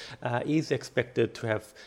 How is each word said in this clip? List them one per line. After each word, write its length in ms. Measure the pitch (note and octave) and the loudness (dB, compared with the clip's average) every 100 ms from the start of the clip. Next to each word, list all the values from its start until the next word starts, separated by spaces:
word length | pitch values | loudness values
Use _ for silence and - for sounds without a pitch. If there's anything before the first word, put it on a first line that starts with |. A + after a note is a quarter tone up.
| - - | -12 -8
uh, 180 | B2 A#2+ | -2 -2
is 280 | - D3+ - | 2 2 2
expected 640 | C3 - - - - A2+ - | -2 0 -2 0 2 0 0
to 100 | A2+ | 0
have, 260 | G#2+ - - | -2 -2 -20